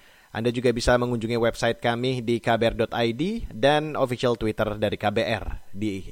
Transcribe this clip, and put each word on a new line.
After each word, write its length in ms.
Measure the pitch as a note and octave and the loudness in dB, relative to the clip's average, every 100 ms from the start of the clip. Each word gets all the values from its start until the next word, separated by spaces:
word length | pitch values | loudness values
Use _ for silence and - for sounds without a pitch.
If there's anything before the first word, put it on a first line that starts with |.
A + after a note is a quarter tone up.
| - - _ | -18 -20 _
Anda 240 | - A#2 | -4 -2
juga 160 | A#2+ B2 A#2 | 2 2 2
bisa 240 | B2 B2 | 4 4
mengunjungi 400 | B2 A#2+ A2+ A#2 | 4 -2 -2 0
website 400 | A#2 - A#2 A2+ | 0 2 0 0
kami 400 | A#2+ A#2 B2+ B2+ | 0 0 0 -2
di 160 | A2+ A#2 | 0 0
K 160 | - | 2
B 100 | A#2 A2+ | 2 2
R 60 | G#2+ | 2
dot 80 | A2+ | -2
I 240 | A2 A#2 A#2 | 0 0 0
D 320 | F3 A3+ - | -2 -4 -6
dan 480 | A2 C3+ D3+ D3+ A#2+ | 0 4 4 2 0
official 400 | B2+ A#2+ B2+ A#2 | -2 0 0 0
Twitter 400 | A2 G#2+ A2 G#2 | -2 0 -2 0
dari 240 | G#2 G2 | -2 0
K 80 | G#2 | 0
B 160 | G#2 | 0
R 480 | A2 G#2+ - - - | 0 -2 -4 -8 -8
di 320 | G2+ G#2+ G2 - | -6 -4 -4 -8